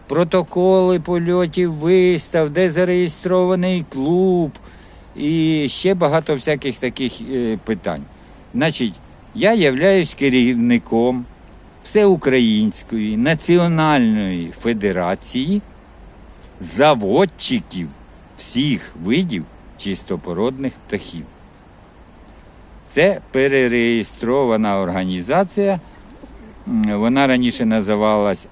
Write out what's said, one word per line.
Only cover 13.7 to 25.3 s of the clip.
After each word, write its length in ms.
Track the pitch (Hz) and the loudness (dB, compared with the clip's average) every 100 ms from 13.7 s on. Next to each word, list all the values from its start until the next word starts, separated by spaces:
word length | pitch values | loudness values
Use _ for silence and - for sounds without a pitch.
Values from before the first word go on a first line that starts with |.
| 165 156 143 113 107 98 87 82 - | 2 2 2 2 0 -2 -4 -8 -6
федерації 1040 | 117 113 101 90 87 98 - 127 147 208 - - - - - - - - - - | -4 -2 -2 -2 -2 -4 -6 -6 -2 -2 -4 -18 -20 -20 -20 -20 -20 -20 -20 -18
заводчиків 1300 | 87 85 147 131 98 131 196 - - 123 - 92 80 69 - - - - | -10 2 2 4 2 2 0 -2 -4 -4 -6 -10 -12 -12 -20 -20 -20 -18
всіх 540 | - 120 147 104 - - | -10 -4 -2 -2 -6 -10
видів 400 | 85 147 185 98 76 - - - | -4 -2 -2 -4 -10 -16 -20 -12
чистопородних 960 | 101 95 - 90 - 85 117 135 135 - - | -8 -8 -6 -8 -6 -4 -4 -4 -8 -10 -10
птахів. 380 | 104 - 82 73 - - - - - - - - - - - - - - - - | -10 -8 -14 -16 -20 -20 -20 -20 -20 -20 -20 -20 -20 -20 -20 -20 -20 -20 -20 -6
Це 300 | - 185 185 - | 2 2 2 -4
перереєстрована 1500 | 131 135 135 123 120 117 117 101 - 113 135 127 110 107 98 | 0 2 2 2 2 2 0 -2 -6 -2 0 2 2 0 0
організація. 1000 | 92 92 92 90 90 | -2 -2 -4 -4 -2